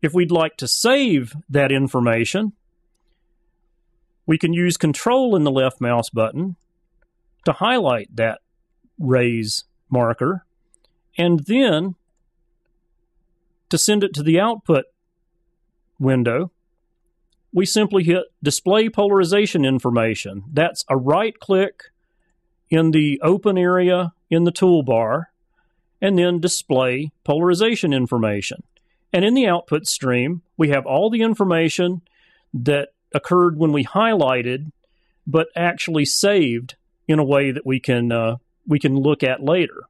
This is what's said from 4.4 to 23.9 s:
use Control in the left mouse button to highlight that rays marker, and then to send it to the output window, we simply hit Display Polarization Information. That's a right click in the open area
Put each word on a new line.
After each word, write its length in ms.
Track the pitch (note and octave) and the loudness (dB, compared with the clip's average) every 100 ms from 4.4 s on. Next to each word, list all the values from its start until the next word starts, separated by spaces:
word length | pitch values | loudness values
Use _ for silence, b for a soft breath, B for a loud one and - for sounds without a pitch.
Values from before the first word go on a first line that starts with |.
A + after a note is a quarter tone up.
| E3+ | 0
use 240 | E3+ F3 E3+ | 0 0 0
Control 580 | D#3+ C#3+ - B3 C4 | 0 0 0 2 2
in 80 | G3 | 2
the 80 | D3 | 2
left 300 | C3+ C3 - | 2 0 -2
mouse 300 | B2 A#2+ A2+ | -2 -2 -2
button 440 | A2+ A2 C3 F#3 F3 _ _ _ _ _ _ _ _ | -2 -2 -2 -8 -8 _ _ _ _ _ _ _ _
to 80 | - | -4
highlight 600 | D3+ G#3 B3+ E3+ A#2+ G2+ | -2 0 0 0 -2 -4
that 240 | A2+ A2+ G#2+ _ _ _ _ _ _ | -4 -2 -2 _ _ _ _ _ _
rays 640 | C#3+ B2+ B2 A#2 A2 - - _ _ | 0 2 2 -2 -4 -8 -10 _ _
marker, 540 | B2+ A#2 A#2 C3 F#3 _ _ _ _ _ _ _ - | 0 0 0 -4 -4 _ _ _ _ _ _ _ -4
and 220 | F3 E3+ | 0 0
then 560 | D3 A#3 C4 D#3 F#3 F3+ _ _ _ _ _ _ _ _ _ _ _ _ _ _ _ _ _ | 0 0 2 0 -2 -10 _ _ _ _ _ _ _ _ _ _ _ _ _ _ _ _ _
to 80 | E3 | -2
send 280 | - G#3 | 0 0
it 100 | G3 | 0
to 80 | C#3+ | -4
the 160 | D3+ E3 | 0 2
output 460 | G#3 A3+ - D3+ - _ _ _ _ _ _ _ _ _ _ _ | 2 -4 0 0 0 _ _ _ _ _ _ _ _ _ _ _
window, 540 | C3 C3 A#2+ A#2+ F3+ _ _ _ _ _ _ _ _ _ _ | -2 0 0 -2 -6 _ _ _ _ _ _ _ _ _ _
we 140 | E3+ F#3+ | -2 0
simply 380 | A3 G#3 G3 | 0 0 0
hit 220 | E3 F3+ - _ | 2 0 -2 _
Display 480 | D3 - - G#3 A3 | -4 -2 0 2 2
Polarization 760 | A3 G3+ G3 F3 G3 G#3 F3+ | 0 2 2 2 2 0 0
Information. 800 | C3+ C3 B2 A#2+ A2+ G#2+ G2 G2 G2+ | 0 0 0 0 0 -2 -8 -12 -6
That's 320 | C#3+ E3 - - | -2 -2 -2 -4
a 80 | C3+ | -2
right 400 | B2+ D#3+ A3 - | 2 0 0 -6
click 460 | - F#3+ G3 - - _ _ _ _ _ _ _ _ | -2 0 0 -4 -20 _ _ _ _ _ _ _ _
in 220 | D#3+ D#3+ | 2 4
the 280 | D#3 D3+ C#3 | 2 2 0
open 340 | D3+ F#3+ G#3 F#3 | 0 2 2 0
area 540 | F3+ F3+ F3+ | 2 2 2